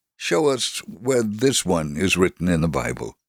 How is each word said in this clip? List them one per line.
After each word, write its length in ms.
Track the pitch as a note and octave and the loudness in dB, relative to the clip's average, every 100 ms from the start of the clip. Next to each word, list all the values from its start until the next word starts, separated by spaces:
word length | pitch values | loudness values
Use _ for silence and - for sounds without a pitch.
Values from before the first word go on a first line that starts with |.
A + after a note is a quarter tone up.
| _ | _
"Show 340 | - - E3+ D3 | -12 -2 0 2
us 320 | B2+ - - | 0 -2 -6
where 420 | - - B2 B2+ | -12 -8 0 2
this 420 | A2 G#2+ C3 B2 | 2 2 2 2
one 320 | F2+ F2 D#2 D2 | 0 0 0 -2
is 220 | F#2 F2+ | 0 2
written 320 | F#2 - F2+ | 0 0 0
in 100 | E2 | 2
the 80 | E2 | 2
Bible." 480 | C#2 A#1+ A#1+ A#1 - | 0 -4 -6 -10 -12